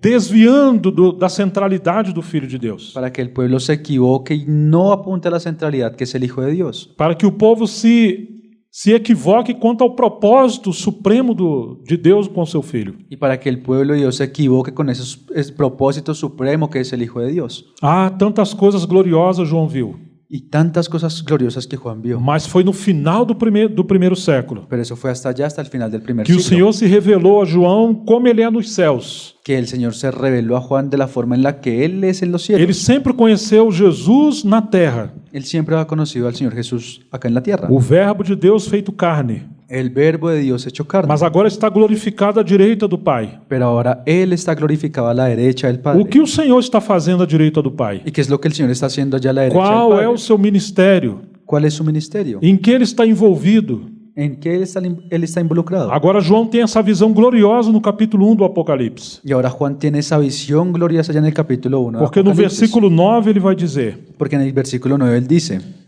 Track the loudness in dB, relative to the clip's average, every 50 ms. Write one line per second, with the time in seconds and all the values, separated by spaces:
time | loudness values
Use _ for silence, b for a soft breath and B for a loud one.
0 | 2 2 2 2 0 2 4 6 6 6 6 6 4 4 2 2 0 0 2 4
1 | 2 2 2 0 -2 -2 0 -2 -4 -2 -2 -2 -2 -2 -2 -2 -2 -2 -2 -2
2 | -2 -4 -6 -8 -8 -6 -6 -6 -6 -6 -10 -8 -8 -8 -8 -8 -14 -16 -10 -8
3 | -8 -8 -6 -6 -8 -8 -4 -2 0 0 0 0 0 -2 -4 -4 -2 -4 0 2
4 | 2 2 2 0 0 -4 -6 -6 -2 -2 -2 0 2 2 2 4 4 2 2 0
5 | -2 -6 -6 -4 -2 -2 -4 -2 -4 -6 -8 -6 -6 -4 -2 -2 -4 -4 -4 -6
6 | -8 -6 -6 -6 -6 -6 -6 -4 -4 -4 -2 -4 -4 -6 -8 -12 -16 _ _ _
7 | -2 -2 -2 0 0 0 0 2 2 2 4 2 0 -4 -4 0 2 2 4 4
8 | 4 2 0 -2 -8 -18 -20 -20 -20 _ _ _ _ _ _ -4 2 2 2 2
9 | 4 2 0 0 2 2 2 2 2 -2 -6 -2 -2 -2 0 2 0 0 0 0
10 | -2 -2 0 0 2 4 4 4 4 2 0 -4 -6 -8 -8 -4 -4 -6 -6 -2
11 | 0 2 2 2 2 0 -2 -2 -2 -2 -2 -2 -6 -8 -14 -18 -6 -4 -4 0
12 | 4 4 4 4 2 -2 -4 -6 -6 -4 -4 -6 -6 -4 -8 -8 -8 -8 -12 -16
13 | -20 _ -12 -4 -2 -2 -2 -2 -4 -6 -6 -6 -4 -2 0 0 0 0 0 0
14 | 0 -2 -2 -2 -6 -6 -4 -2 0 2 2 2 0 -2 -6 -6 -4 -4 -4 -6
15 | -8 -14 -14 -18 _ _ -6 -6 -6 -6 -4 -2 -2 -2 -2 0 -2 -2 -2 -2
16 | -6 -8 -8 -6 -8 -10 -8 -6 -4 -2 -2 -2 -2 -4 -4 -6 -6 -6 -6 -8
17 | -8 -8 -6 -6 -6 -4 -4 -6 -6 -8 -10 -16 -20 _ _ _ 0 0 2 2
18 | 0 0 0 0 -2 0 0 0 -2 -2 -2 2 2 2 2 2 -2 2 2 2
19 | 2 4 2 2 2 2 0 0 -2 -2 0 -2 -2 -2 -2 -4 -6 -6 -8 -14
20 | -20 -20 _ _ _ _ -14 -14 -12 _ -2 0 0 0 0 -2 -4 -2 -4 -6
21 | -6 -6 -8 -8 -4 -2 -2 0 0 -2 -4 -6 -10 -10 -12 -12 -10 -12 -12 -10
22 | -6 -6 -6 -4 -2 -2 -2 -2 -4 0 0 2 2 2 0 -2 -2 -2 -2 0
23 | 0 0 0 0 0 -2 -2 -2 0 0 2 2 0 0 0 -2 -2 0 2 2
24 | 2 2 0 0 0 0 0 0 0 -4 -10 -14 -12 -8 -6 -6 -6 -6 -10 -8
25 | -6 -6 -6 -6 -6 -8 -6 -4 -6 -6 -6 -8 -12 -10 -8 -8 -6 -6 -6 -8
26 | -6 -6 -4 -4 2 2 2 2 4 2 2 4 4 2 2 2 2 4 4 4
27 | 4 4 2 4 6 4 4 4 2 2 2 2 2 4 4 2 2 2 0 -2
28 | 2 2 2 4 4 2 2 2 2 0 0 -2 -4 -4 -2 0 0 2 0 0
29 | -4 -10 -16 -16 -18 -20 _ _ _ -4 -2 -2 -2 -4 -6 -4 -4 -4 -6 -4
30 | -6 -6 -6 -2 -2 0 0 0 0 0 -2 -2 -2 -2 -2 -2 -2 -2 -2 -2
31 | -2 -2 -2 -4 -4 -2 0 2 2 0 0 -2 -4 -4 0 0 0 0 0 -2
32 | -2 -2 -2 -2 -2 -4 -4 -4 -2 0 2 2 4 2 2 -2 2 2 2 2
33 | 2 -2 0 2 4 4 4 2 0 2 4 4 4 4 2 4 4 2 2 2
34 | 2 2 4 4 4 2 0 0 0 0 2 2 0 0 0 2 2 2 0 -4
35 | -6 -8 -12 -18 -20 _ -14 -14 -12 -6 -4 -4 -2 0 -2 -2 -2 -2 -2 -4
36 | -4 -4 -4 -4 -4 -4 -4 -4 -6 -6 -4 -6 -8 -6 -8 -8 -8 -10 -18 -20
37 | _ _ -16 -8 -4 -2 -2 -2 -2 -2 -4 -4 0 2 2 2 4 4 4 4
38 | 4 2 0 -2 -2 -2 -2 2 2 2 2 2 0 -2 -4 -4 -4 -4 -6 -2
39 | -2 0 0 0 -2 -4 -6 -8 -10 -16 -20 _ _ _ -8 -6 -6 -4 0 2
40 | 2 2 2 0 -2 -2 -2 0 0 -2 -2 -4 -6 -10 -10 -10 -10 -2 0 0
41 | 2 2 0 2 0 2 2 2 2 2 0 0 -2 0 4 4 4 4 2 0
42 | -2 -6 -4 0 0 0 2 0 0 2 4 4 4 4 2 0 -2 -2 -2 -2
43 | -2 -2 -2 -2 -2 -6 -10 -16 _ _ -4 -2 0 0 0 0 0 0 -2 -2
44 | -2 0 0 2 2 0 -2 -4 -2 -4 -4 -2 -2 -2 -2 -2 -4 -6 -4 -4
45 | -2 -2 0 0 0 0 0 2 0 0 0 0 -2 -2 -4 -2 -2 0 2 2
46 | 2 4 2 2 2 2 0 -2 2 2 2 2 2 2 -2 -2 0 0 -2 0
47 | 0 0 0 0 0 0 2 2 2 2 2 0 -2 -2 -4 -4 -6 -6 -6 -8
48 | -8 -8 -4 -4 -2 -2 -2 -2 -2 -4 -2 0 -2 -2 -2 -2 -4 -4 -4 -4
49 | -4 -2 -2 -2 -2 0 0 2 0 2 2 2 2 2 2 2 4 4 4 2
50 | 2 0 -2 -4 0 0 2 2 2 2 2 0 -2 -2 0 2 4 4 4 2
51 | 2 -2 -6 -8 -14 -20 -20 -20 _ -4 -2 0 0 0 0 -2 -2 -2 -2 -2
52 | -4 -6 -6 -6 -6 -6 -6 0 2 4 4 4 4 2 2 2 2 0 0 0
53 | 2 2 4 4 4 4 4 4 2 2 2 2 2 0 -6 -8 -8 -14 -20 -20
54 | -20 -18 _ -6 -6 -6 -6 -6 -6 -4 -2 -2 -4 -4 -6 -6 -6 -6 -8 -8
55 | -10 -6 -4 -4 -4 -2 -2 -2 -2 0 0 -2 -2 -2 -2 -2 -2 0 -2 2
56 | 2 4 2 4 4 4 4 4 4 2 0 0 0 2 2 0 2 2 2 4
57 | 4 4 4 4 4 4 6 4 4 4 4 2 2 2 2 2 2 0 0 0
58 | 0 0 2 2 4 4 4 4 2 2 0 -2 -2 -2 0 -2 -2 -4 -6 -10
59 | -18 -20 -20 -16 _ -2 0 0 0 -2 -2 -2 -4 -4 -4 -2 -2 -2 -2 -2
60 | -2 0 0 0 0 0 -2 -6 -6 -2 0 0 0 0 0 0 0 0 0 0
61 | -2 0 0 0 0 0 0 -2 -2 -2 -2 -4 -2 -2 -2 -2 -2 -2 -2 -2
62 | -2 0 2 2 2 4 4 2 2 0 2 0 0 2 2 4 2 4 4 4
63 | 4 4 4 2 2 2 2 2 2 0 0 0 -2 -4 -2 -4 -4 -4 -6 -10
64 | -18 _ -8 _ -6 -4 -2 -2 -2 0 -2 -2 -4 -2 -6 -6 -2 -2 0 0
65 | 2 2 2 0 0 2 0 0 0 -2 -6 -8 -8 -10 -20 -20 _